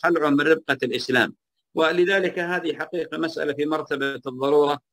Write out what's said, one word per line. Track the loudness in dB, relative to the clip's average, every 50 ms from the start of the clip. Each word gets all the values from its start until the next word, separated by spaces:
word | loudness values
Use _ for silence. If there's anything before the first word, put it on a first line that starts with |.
| -2
خلعهم | 0 0 2 2 2 2
من | 2
ربقة | 4 4 2 2 2 -2 -2 -2 -2
الإسلام. | -2 -2 -4 -2 0 2 2 2 2 -2 -8 _ _ _ _ _ _ _
ولذلك | 0 0 2 2 2 2 2 2 2 0 0 -2 -4
هذه | -4 -4 -4 -4 -4 -4 -6 -6
حقيقة | -8 -8 -6 -6 -6 -6 -4 -4
مسألة | -4 -4 -4 -4 -4 -4 -4
في | -4 -2
مرتبة | -2 -2 -4 -4 -4 -4 -4 -4 -4 -4
الضرورة | -6 -10 -12 -6 -4 0 2 4 4 4 2 0 -2 -6 _